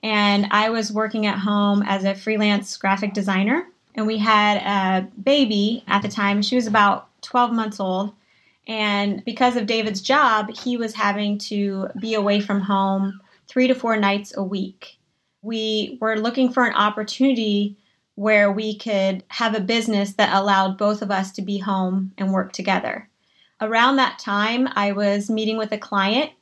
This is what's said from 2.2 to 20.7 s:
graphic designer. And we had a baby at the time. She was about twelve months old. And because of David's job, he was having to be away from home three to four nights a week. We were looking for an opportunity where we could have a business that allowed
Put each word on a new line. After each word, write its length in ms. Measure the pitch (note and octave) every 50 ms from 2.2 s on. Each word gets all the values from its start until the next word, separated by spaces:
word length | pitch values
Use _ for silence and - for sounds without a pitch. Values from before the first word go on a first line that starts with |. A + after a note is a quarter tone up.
| - A3 A3 G#3+ G#3+ G#3 G#3 G3 G3+ - - -
graphic 360 | - F#3+ G3 F#3+ G#3 G3+ G3
designer. 540 | G#3 G3 G3 F#3+ F#3 G3 G#3 B3+ E4 F#4 - _ _ _ _ _
And 140 | - A3 G#3+
we 100 | A3 A3
had 400 | G#3 A3+ A3 G#3 G#3 G#3 G#3 G3+
a 500 | - F#3+ G3+ G3 F#3+ F#3+ F#3+ F#3 F#3 - - -
baby 640 | G3 C4 C#4 D4 C#4 G#3+ G#3+ G3+ G3+ G#3 A#3 B3 - -
at 140 | - G3+
the 60 | G#3 G#3+
time. 340 | G3+ - G3+ G3+ G3+ G3+
She 140 | G#3 - -
was 100 | B3+ A#3
about 440 | A3 G#3 A3 G#3 G3+ F#3+ - - _ _ _
twelve 300 | - - - B3+ B3 A#3+
months 280 | A#3+ A3+ A3+ G#3+ G#3 -
old. 340 | G3+ F#3 F#3 F#3 G3+ G#3 - _ _ _ _ _ _ _ _ _ _ -
And 560 | A3 A3 G#3+ G#3 G#3 G3+ G3+ G3+ G3 G3 -
because 300 | - A3+ - C4 B3 B3
of 100 | B3 G#3+
David's 360 | G3+ A#3 A3+ G#3+ G#3+ G#3 F#3+
job, 500 | - - C4 D4 D4+ B3 A3 G#3+ G#3+ G3+ -
he 220 | - - B3+ B3 A#3+
was 160 | A#3 A3 G#3+
having 460 | G#3+ G#3+ G3+ G3+ G#3 G#3 G#3 G#3 G#3
to 500 | - - G#3 G#3 G3+ G3+ G3 F#3+ F#3+ - - G3
be 140 | F#3+ A3 A3
away 260 | G#3+ G3+ G3+ G3+ G#3
from 220 | G3+ - G3+ G3+
home 580 | F#3+ G3 G3+ G3 G3 G3 G3 G3 G3 G3 G3 - _ _ _ _ _ _
three 200 | - C4 B3+ B3+
to 80 | B3+
four 220 | B3 - A#3 A3+ G#3+
nights 380 | G#3 G3 G3 G3+ G3+ - -
a 80 | - G3
week. 540 | F#3 G3 G3 F#3+ F#3+ - _ - - - _ _ _ _ _ _ _ _ _
We 560 | _ G#3 A3+ A3 A3 A3 A3 G#3+ G#3 - - B3
were 180 | A3 A3 A3 G#3+
looking 360 | G#3+ A#3 A#3 C4+ C4 B3+ B3+
for 120 | C4 B3
an 100 | A#3 -
opportunity 1000 | - G#3 G#3+ G#3 - G#3+ G#3 - - C4 C#4 C4 A3+ A3 G#3+ G#3 G3+ G3+ G3+ G3+ _ _ _ _ _ _ _ _
where 360 | - G3+ G#3+ G#3+ G#3 G3+ G3+
we 260 | G3 G3+ A3 G#3+ G#3+ G#3
could 460 | - A3+ G#3+ G3 F#3+ F#3+ F#3+ F#3 - _
have 260 | - - A#3+ A3+ G#3+
a 40 | A3
business 540 | G3 F#3 A3+ A#3 A3+ A3+ A3 G3+ G3+ G3+ G3
that 220 | - G#3 - -
allowed 420 | G3 G3 G#3 G3 G3 F#3+ F#3+